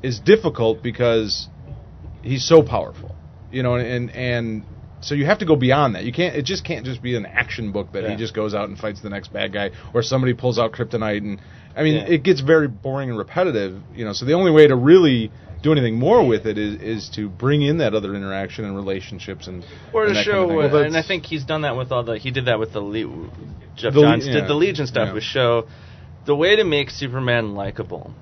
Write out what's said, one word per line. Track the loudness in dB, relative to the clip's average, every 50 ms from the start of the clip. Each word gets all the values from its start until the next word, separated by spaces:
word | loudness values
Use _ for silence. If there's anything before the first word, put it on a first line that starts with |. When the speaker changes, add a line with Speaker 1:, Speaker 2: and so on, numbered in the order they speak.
| -4
Speaker 1:
is | -6 -6 -2
difficult | 6 6 6 6 6 -2 -2 0 0 0 0 0 -4
because | -8 -4 0 0 2 2 2 0 -2 -6 -8 -10 -14 -18 -20 -18 -16 -16 -16 -16 -20 -20 -18 -18 -18 -18 -12 -6
he's | -4 -4 -4 2
so | 8 8 8
powerful, | 8 6 -2 -4 -4 -6 -10 -16 -16 -16 -16 -18 -18 -20 -20 -20 -20 -10
you | -6 -4 -2
know, | 0 0
and, | 0 -2 -2 -4 -4 -6 -6
and | -8 -6 -4 -4 -2 -2 -4 -4 -6 -8 -10 -12 -18 -20 -20 -20 -20 -16
so | -8 -6 -2
you | -2 2
have | 0 0 0
to | 4
go | 2 2
beyond | 4 4 2 4 4 4 2 0
that. | -2 -6
You | -6
can't, | -4 -2 -2 -2 -2
it | -4 -4
just | -4 -6 -8 -6
can't | -8 -8 -8 -8
just | -10 -10 -8
be | -6 -4 -4
an | -4 -4
action | -4 -4 -4 -4 -4 -6 -10 -8 -6
book | -6 -6 -8 -6 -8
that | -6 -6
he | -6
Speaker 2:
Yeah. | -6 -6
Speaker 1:
just | -6 -6 -4
goes | -4 -4 -2 -2
out | -4 -6 -6
and | -8 -8
fights | -8 -8 -8 -8
the | -12 -10
next | -10 -10 -12 -10
bad | -8 -6 -6 -6 -4
guy, | -4 -6 -6 -8 -10 -18 -4 -2
or | -2 -2
somebody | 0 0 0 2 0 0
pulls | 0 -2 -2 0 0
out | 0 -2 -2
kryptonite, | -6 -8 -6 -4 -4 -2 -2 -4 -4
and, | -4 -6 -8 -10 -12 -20 -20 -20 -20 -16 -6
I | 0 0
mean, | 2 2
Speaker 2:
Yeah. | 0 0 0 0
Speaker 1:
it | 2 4
gets | 2 2 2
very | 4 4 4 4 4 2
boring | -4 -8 -8 -6 -6 -4 -6 -4
and | -6 -6
repetitive, | -6 -6 -2 -2 0 0 0 -2 -2 -4 -6 -10 -16 -18 -12
you | -10 -8
know. | -8
So | -8 -6 0
the | 0 2
only | 4 4 6
way | 10 10 10 10
to | 8
really | 4 6 8 8 8 8 8 4 4 0 -4 -8 -14 -20 -18 -16 -4
do | 0 2 2
anything | 4 2 0 0 0
more | 2 4 6 6 6
with | 6 4 2 2
it | -2 -2 -2
is, | -2 -4 -4 -6
is | -6 -6 -6 -6 -6 -10
to | -8 -8 -8 -8
bring | -8 -4 0 2 2 2
in | 2 2 2 2
that | 0 0 2
other | 0 0 0 -2
interaction | -4 -6 -6 -6 -6 -6 -6 -8 -8 -8
and | -6 -6
relationships | -6 -4 -4 -6 -6 -6 -10 -14 -14 -12 -12 -12 -12 -12 -14
and, | -14 -14 -14 -16 -18 -20 -18 -4 -2
Speaker 2:
Or | 0 2
Speaker 1:
and | 2
Speaker 2:
to | 2
Speaker 1:
that | 2 0
Speaker 2:
show, | 2 2 2 2 2
Speaker 1:
kind | 2 2
of | 2 4
thing. | 4 4
Speaker 2:
uh, | 2
and | 4 0 -2
I |
think | -2 -2 -4 -6 -6
he's | -6 -8 -8 -4
done | -4 -4 -4
that | -2 -4 -4 -4
with | -4 -2
all | -2 -2 -2
the, | -2 -6 -6
he | -4 -4
did | -4 -2 0
that | 0 0 0
with | 0 -4 -4
the | -8
Le-, | -6 -4 -4 -4 -4 -6 -8 -10 -12 -14 -14 -16 -16 -16 -16 -16 -18 -20 -14
Geoff | -4 -2 2 6
Speaker 1:
The | 8
Le-, | 8 8
Speaker 2:
Johns | 6 4 0 0
Speaker 1:
yeah. | 0
Speaker 2:
did | 0 0 0
the | 2
Legion | 2 2 0 0 -2 -6 -4
stuff, | 0 -2 -2 0
Speaker 1:
Yeah. | -2
Speaker 2:
was | -6 -8
show | -4 -2 0 2 2 2 2 0 -4 -12 -20 -20 -20 -20 -20 -20 -20 -20 -14 0
the | 0 2
way | 4 4 4 4 4
to | 4
make | 2 2 0 -2 -2
Superman | -6 -8 -8 -6 -4 -4 0 0 2 0 0 -2 -4
likable | -6 -6 -6 -6 -8 -8 -8 -8 -12 -12 -14 -18 -18